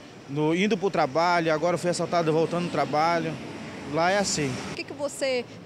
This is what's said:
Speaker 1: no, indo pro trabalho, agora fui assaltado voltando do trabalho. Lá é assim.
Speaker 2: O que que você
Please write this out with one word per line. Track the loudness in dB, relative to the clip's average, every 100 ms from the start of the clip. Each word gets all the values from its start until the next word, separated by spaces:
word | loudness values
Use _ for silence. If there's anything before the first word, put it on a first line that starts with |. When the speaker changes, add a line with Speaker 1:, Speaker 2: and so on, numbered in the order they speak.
| -18 -18 -8
Speaker 1:
no, | 0 2
indo | 4 2 2
pro | 0
trabalho, | 2 2 4 4 4 4
agora | 2 2 0
fui | 0
assaltado | -2 0 2 2
voltando | 2 2 0 -2
do |
trabalho. | 0 0 2 2 2 -2 -6 -10 -12 -12 -12 -6
Lá | 0 2
é | 2
assim. | 0 0 -2 -2 -8
Speaker 2:
O | -10
que |
que | -10
você | -6 -8 -4 -2 -2 -4 -12